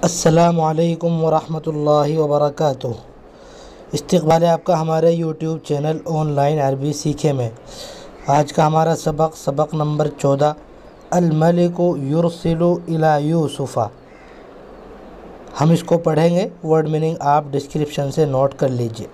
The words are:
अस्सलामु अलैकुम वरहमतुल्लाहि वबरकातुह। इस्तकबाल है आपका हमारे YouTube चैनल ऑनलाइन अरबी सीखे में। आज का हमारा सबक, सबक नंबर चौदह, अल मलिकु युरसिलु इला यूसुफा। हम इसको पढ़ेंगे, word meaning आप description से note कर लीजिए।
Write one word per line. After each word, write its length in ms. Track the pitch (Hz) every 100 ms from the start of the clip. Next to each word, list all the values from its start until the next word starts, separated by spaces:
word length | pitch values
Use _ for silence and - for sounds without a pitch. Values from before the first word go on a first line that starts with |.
अस्सलामु 580 | 175 - - 160 170 170
अलैकुम 500 | 156 160 170 165 170 170
वरहमतुल्लाहि 960 | 160 156 156 160 151 151 147 147 147 160
वबरकातुह। 760 | 147 147 147 143 156 127 131 113 - - - - - - - - -
इस्तकबाल 500 | - - 185 151 165
है 60 | 170
आपका 260 | 165 - 170
हमारे 380 | 160 160 165 170
YouTube 420 | 165 156 160 160
चैनल 400 | - 147 151 160 -
ऑनलाइन 500 | 156 156 143 139 156
अरबी 320 | 135 135 143
सीखे 400 | 147 156 143 156
में। 180 | 139 120 113 - - - - - - -
आज 220 | 143 147
का 140 | - 156
हमारा 280 | 156 160 156
सबक, 380 | - 147 160 156
सबक 380 | - 143 151
नंबर 340 | 156 151 147 151
चौदह, 440 | 143 147 139 151 151 - - - - -
अल 180 | 175 175
मलिकु 520 | 156 160 175 175 175 175 160
युरसिलु 680 | 135 156 170 170 170 165 175 175 175
इला 280 | 165 156 151
यूसुफा। 720 | 147 165 151 - 131 - 107 - - - - - - - - - - - - - - - - -
हम 140 | 151
इसको 260 | 170 - 170
पढ़ेंगे, 500 | 170 151 170 175 208 -
word 240 | 160 160 151
meaning 280 | 156 160 165
आप 280 | 143 147 147
description 600 | 139 - 156 147 - 143
से 160 | 135 151
note 260 | 131 139
कर 160 | - 143
लीजिए। 380 | 127 117 113 101